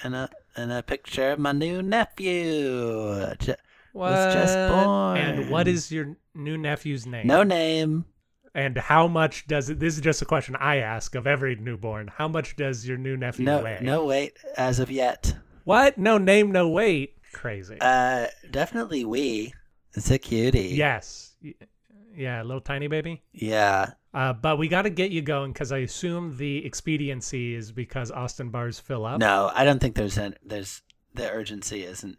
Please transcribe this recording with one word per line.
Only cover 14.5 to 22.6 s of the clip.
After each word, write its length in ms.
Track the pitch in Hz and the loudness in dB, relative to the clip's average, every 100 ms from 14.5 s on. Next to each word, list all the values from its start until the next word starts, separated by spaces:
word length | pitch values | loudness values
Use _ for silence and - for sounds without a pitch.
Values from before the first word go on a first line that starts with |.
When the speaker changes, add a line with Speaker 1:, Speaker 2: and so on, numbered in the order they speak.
| - | -2
Speaker 1:
as 220 | 127 127 | 0 2
of 120 | 127 | 0
yet. 440 | 131 123 - - - - - 175 | 2 0 2 -2 -2 -8 -6 2
Speaker 2:
What? 320 | 214 277 208 | 6 6 4
No 200 | 208 214 | 4 6
name, 320 | 190 208 208 | 6 6 6
no 180 | 185 170 | 4 4
weight? 460 | 170 220 151 - - - | 4 2 2 -2 -10 -20
Crazy. 440 | - 120 101 95 107 | -12 -10 -8 -10 0
Speaker 1:
Uh, 460 | 127 127 127 127 117 - - | 4 4 4 0 -4 -8 -6
definitely 540 | 139 170 233 220 143 110 | -4 -2 -4 -4 -4 -2
wee. 480 | 123 135 107 117 - - _ _ | -2 0 -2 -6 -12 -20 _ _
It's 180 | - - | -2 2
a 60 | 131 | 2
cutie. 500 | - 113 123 123 92 | 2 2 2 2 -2
Speaker 2:
Yes. 640 | 143 147 110 - - - _ | 0 0 -2 -8 -18 -20 _
Y-, 100 | 151 - _ _ _ 202 226 180 | -20 -20 _ _ _ _ _ -8
yeah, 260 | 131 117 | -6 -6
little 180 | 117 131 | -6 -8